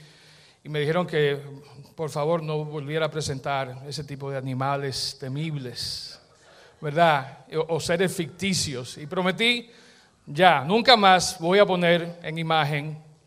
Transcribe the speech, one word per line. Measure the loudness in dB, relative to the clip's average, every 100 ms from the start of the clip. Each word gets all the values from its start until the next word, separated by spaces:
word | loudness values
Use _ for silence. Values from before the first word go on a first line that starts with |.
| -20 -20 -20 -20 -20 _
y | -8
me | -4
dijeron | 0 0 0
que, | 0 0 0 -8 -18 -20 -20 -18 -10
por | -6
favor, | -4 -2 -2
no | -2 -6 -6
volviera | -8 -6 -2 -2
a |
presentar | -2 -6 -6 -4 -2 -4 -8 -12
ese | -12
tipo | -10 -10 -8
de | -8
animales | -6 -2 -2 -2 -4 -6 -8 -8
temibles, | -8 -6 -6 -6 -8 -10 -10 -10 -14 -18 _ _ -20 -20 -20 -12
¿verdad? | -4 2 4 4 -2 -14 -10 -6 -4
O, | -4
o |
seres | -2 0 0
ficticios. | -2 -8 -4 -2 -2 -2 -6 -10 -14
Y | -8
prometí, | -4 -2 0 0 0 -4 -20 -20 -20 _ _ -6
ya, | 6 6 6 2
nunca | 2 6 8
más | 8 6 4 -2
voy | 2 6
a | 6
poner | 4 4 2 0 -10
en | -10 -6
imagen | 0 0 0 -2 -6 -10 -16 _